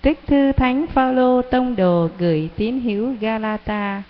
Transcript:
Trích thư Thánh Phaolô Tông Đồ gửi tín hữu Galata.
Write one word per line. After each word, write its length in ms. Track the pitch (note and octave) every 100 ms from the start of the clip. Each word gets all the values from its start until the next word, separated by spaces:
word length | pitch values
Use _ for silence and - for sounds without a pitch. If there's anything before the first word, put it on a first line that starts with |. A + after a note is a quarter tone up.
Trích 160 | C4 D4 -
thư 240 | C#4+ C#4
Thánh 360 | C4+ B3+ B3+ E4
Phaolô 540 | - C4 B3+ B3+ B3+
Tông 340 | B3 B3+ B3+ A3+
Đồ 340 | F#3 F3 E3 E3+
gửi 300 | F3 D#3+ D#3+ -
tín 240 | G#3+ C4
hữu 340 | A#3+ G3+ A#3 B3
Galata. 840 | G#3+ A3 G#3+ G#3+ - G#3+ G3+ G3